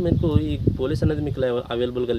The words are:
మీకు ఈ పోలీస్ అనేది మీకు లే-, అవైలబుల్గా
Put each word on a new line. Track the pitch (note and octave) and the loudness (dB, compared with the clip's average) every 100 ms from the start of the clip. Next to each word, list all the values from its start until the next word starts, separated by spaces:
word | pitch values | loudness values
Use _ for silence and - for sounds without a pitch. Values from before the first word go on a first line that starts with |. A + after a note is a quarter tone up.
| E3+ | 2
మీకు | E3+ E3 D3 D#3 | 2 4 2 2
ఈ | C#3+ C#3+ - | 0 -2 0
పోలీస్ | C3 D3 D#3+ | -2 0 0
అనేది | D3+ D3 | 0 -2
మీకు | B2+ B2+ | -2 0
లే-, | A#2+ - A#2+ | -2 -2 -2
అవైలబుల్గా | B2 B2 A#2+ | -2 -2 -2